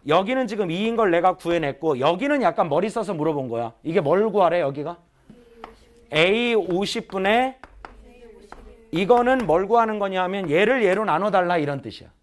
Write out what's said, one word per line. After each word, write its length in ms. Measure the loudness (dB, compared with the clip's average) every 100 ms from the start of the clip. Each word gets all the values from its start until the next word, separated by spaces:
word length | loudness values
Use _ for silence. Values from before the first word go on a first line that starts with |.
| 2
여기는 400 | 2 2 -2 -2
지금 240 | -4 -4
이인 240 | -2 -2 0
걸 160 | 2
내가 220 | 4 2 0
구해냈고, 640 | -2 -2 -2 -4 -2 0
여기는 420 | 0 0 0 0
약간 280 | 0 0 0
머리 200 | 0 -2
써서 240 | -4 -6
물어본 360 | -2 -2 -2 -4
거야. 240 | -6 -6 -8
이게 160 | -2 -2
뭘 300 | 2 2 2
구하래, 300 | 2 2 2
여기가? 360 | -2 -4 -10 -12 _ _ _ -20 -20 -20 -20 -20 _ _ _
에이 440 | 2 2 2 2 0
오십 540 | 0 -2 -2 -6 -6
분의, 460 | -4 0 2 0 -6 -20 -20 -20 -20 -20 -20 -20 -20 -20 -20 -20 -20 -8
이거는 480 | -4 2 4 4 0 2
뭘 220 | 0 2
구하는 320 | 2 2 -2
거냐 240 | -4 -2
하면 260 | -2 -4 0
얘를 340 | 2 2 2
얘로 200 | 2 2 0
나눠달라, 520 | 0 0 0 2 0
이런 240 | -2 -6
뜻이야. 280 | -10 -16 -20 _